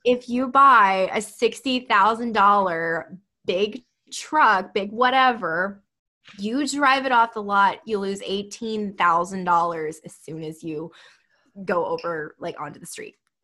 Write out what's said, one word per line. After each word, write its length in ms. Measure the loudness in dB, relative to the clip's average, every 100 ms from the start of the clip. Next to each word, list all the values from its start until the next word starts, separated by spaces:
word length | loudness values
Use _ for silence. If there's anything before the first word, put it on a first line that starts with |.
| -2
if 240 | -2 -2
you 180 | -4 0
buy 640 | 6 8 8 6 2 0
a 80 | -2
sixty 600 | -6 -2 -2 -2 -4 -4
thousand 500 | 0 4 4 2 -2
dollar 840 | 2 4 4 2 -2 -2 -4 -6 -18 _ _ -4
big 380 | -2 -2 -4 _ _ _
truck, 600 | -14 -4 2 4 4 0
big 180 | -6 -6
whatever, 920 | 0 2 4 2 2 -4 -2 -4 -8 _ _ _ _ _ -10
you 280 | -6 -4 -4
drive 380 | 0 2 2 2
it 60 |
off 220 | 2 2
the 80 | -2
lot, 360 | -2 2 2 0 -6
you 140 | -4
lose 220 | -4 -6 -6
eighteen 680 | -6 -8 -10 -8 -6 -6
thousand 500 | 0 2 2 0 -4 0
dollars 540 | 2 0 -4 -8 -10 -18
as 80 | -20
soon 280 | -14 -12
as 200 | -12 -12
you 280 | -10 -10 -10 -16 -20 _ _ _ _ -14 -4
go 200 | -4 -2
over, 500 | -6 -6 -8 -10 -12
like, 200 | -12 -10
onto 200 | -14 -14
the 60 | -18
street. 300 | -16 -16 _ _ _